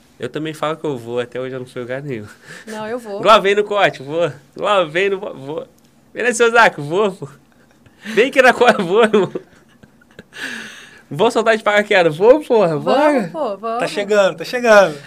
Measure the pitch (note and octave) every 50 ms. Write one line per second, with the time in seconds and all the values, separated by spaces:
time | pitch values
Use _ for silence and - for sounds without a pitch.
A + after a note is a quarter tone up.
0 | _ _ _ - - B2+ - D3+ D3+ D#3+ D#3 D3+ - D3+ D#3+ D#3 D#3 D#3+ C#3 B2
1 | A2+ A2+ A#2+ B2 A#2+ A#2+ - B2+ C3 C3 C3 C3 B2+ B2 - B2+ B2 A#2+ B2+ C3+
2 | C#3+ D3 C3 A2 G#2 G2+ - _ _ - - - - A3 G#3+ G#3+ G#3+ G#3+ A#3 B3+
3 | A#3 A3 G3+ G3+ - G3 A3 G#3+ F#3 G3 G3+ G#3 G#3 G3+ G3+ G#3 F#3+ D3+ C#3+ -
4 | C3+ C#3 D3 E3 E3+ D#3 C#3 - _ _ - - D#3+ G3 G#3 G3 F3+ D3+ D3+ E3
5 | G3 G3+ G3 F#3+ G3+ F#3+ - C#3 C3+ C#3 D#3 E3+ - - _ _ _ _ _ _
6 | _ _ - - A3 A#3+ A#3+ A3 A#3+ A#3 A#3 A#3+ A3+ F#3+ F3 - C#3+ C#3+ D#3+ F#3+
7 | A3 G3+ F3+ - - C#3 - _ _ _ _ _ _ _ _ _ _ _ _ _
8 | - G#3 A3 F3+ A#3 C4+ C4 C#4+ B3+ B3+ A3 - A#3 A#3+ G#3+ G#3 G3+ E3 F3+ G#3+
9 | A#3 A3 A3 A3 F#3 D3 - - - _ _ _ _ _ _ _ _ - _ _
10 | _ _ _ - - _ - - - - - - - - - - - - - -
11 | _ - C#3 C#3+ F#3+ A#3 A3+ B3 G#3+ A3+ A3+ G#3+ - G#3 G#3 G#3 G#3 G#3 G#3 F#3+
12 | F3 E3 D3+ D#3 F#3+ A3+ C4+ D#4 D4+ - B3 A3 G3+ E3+ D#3+ C#3+ C#3+ E3+ - C4
13 | D4 D#4 D4+ C4 G3+ E3 E3 D#4+ D4 A#3 G3 F#3+ G#3 A3+ A3+ A#3 E3+ D#3 - G#3
14 | G3+ G3 G#3 G#3 G3 F#3 D#3+ E3+ E3 - - B3 A#3+ A#3 A3 G#3 F#3+ E3 D3+ C#3+
15 | -